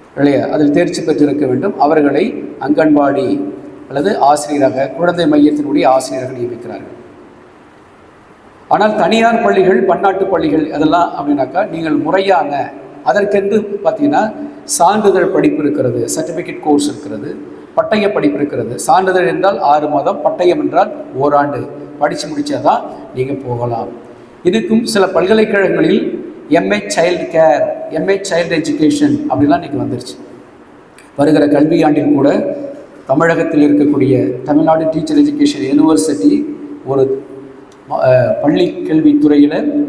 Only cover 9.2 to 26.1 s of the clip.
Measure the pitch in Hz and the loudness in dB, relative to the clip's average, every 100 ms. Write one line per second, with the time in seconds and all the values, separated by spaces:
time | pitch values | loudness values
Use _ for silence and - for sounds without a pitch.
9.2 | 226 226 202 196 185 208 180 170 196 190 | 2 2 2 2 4 2 2 2 0 0
10.2 | 190 170 156 151 147 147 156 170 175 - | 0 0 0 0 -2 -2 0 2 0 -2
11.2 | 147 143 131 175 202 165 160 143 147 190 | -2 -2 -2 -2 -4 -4 -2 -2 0 0
12.2 | 196 180 143 143 120 - - - - 185 | 2 0 0 -4 -6 -10 -18 -6 -2 0
13.2 | 202 202 196 220 - - 160 156 143 156 | 0 0 0 -2 -2 -4 -4 0 0 0
14.2 | 214 - - - - - 175 214 208 185 | -2 -4 -12 -14 -8 0 2 4 2 2
15.2 | 170 - 147 151 143 - 127 - - 151 | 2 2 0 0 -2 0 -2 -2 -4 -4
16.2 | 165 165 - - 151 143 143 123 - 110 | -6 -8 -10 -6 0 2 0 -4 -10 -10
17.2 | - - - - - - - 214 202 165 | -10 -12 -14 -18 -6 -4 -2 0 0 0
18.2 | 147 143 143 131 117 123 - 170 190 180 | -2 -2 -4 -4 -6 -6 0 2 2 2
19.2 | 170 156 190 - 139 151 147 143 151 196 | 0 0 0 0 2 2 2 -2 -2 -2
20.2 | 156 151 180 151 143 160 214 - - 127 | -2 0 2 2 0 0 0 -4 -10 -2
21.2 | 143 143 190 123 - - - - 185 - | 2 2 0 -4 -8 -12 -16 -4 -4 -4
22.2 | - 147 147 131 165 233 - - - 123 | -6 -6 -6 -2 0 0 -2 -12 -10 -6
23.2 | 131 131 127 120 120 117 98 - - - | -6 -6 -6 -6 -4 -4 -8 -12 -18 -20
24.2 | - - 175 220 - 220 - 208 185 175 | -20 -4 0 0 2 0 2 2 2 2
25.2 | 180 220 220 202 185 170 160 214 - | 2 2 2 2 0 2 2 2 0